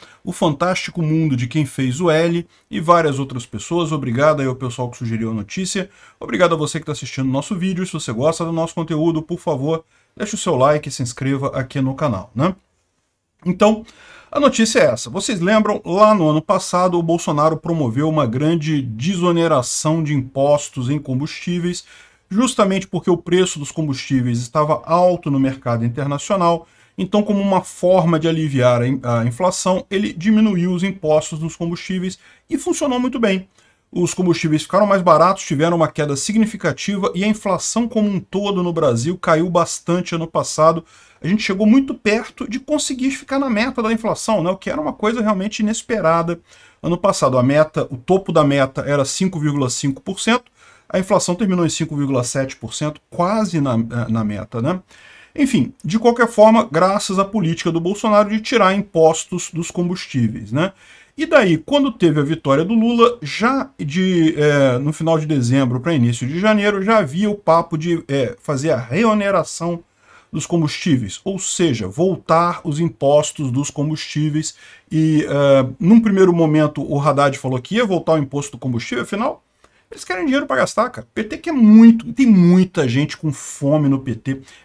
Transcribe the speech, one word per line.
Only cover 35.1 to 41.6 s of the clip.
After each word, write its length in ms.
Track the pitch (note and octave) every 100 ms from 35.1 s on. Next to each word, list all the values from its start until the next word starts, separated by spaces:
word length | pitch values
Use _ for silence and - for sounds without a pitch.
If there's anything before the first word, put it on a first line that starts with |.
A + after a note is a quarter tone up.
| D#3 F3 F#3+
tiveram 360 | - C#3+ E3 E3+
uma 100 | D3+
queda 260 | - D3
significativa 960 | C#3 - G#3+ G#3+ - E3+ C3+ - G3+ G3+
e 100 | F3+
a 20 | G#3
inflação 640 | A3 G3+ F3+ - A3+ A#3
como 180 | A3+ G#3
um 140 | F#3
todo 420 | - F#3+ G3+ F#3+
no 120 | F3
Brasil 420 | E3 D3 A2+ D3 F#3
caiu 320 | F3 D#3+ F3
bastante 640 | E3+ E3 - - F3+ F3
ano 120 | E3 D#3+
passado. 580 | D#3+ B2+ - D#3+ E3 - _ _ _
A 40 | D#3
gente 160 | G#3+
chegou 240 | - F#3+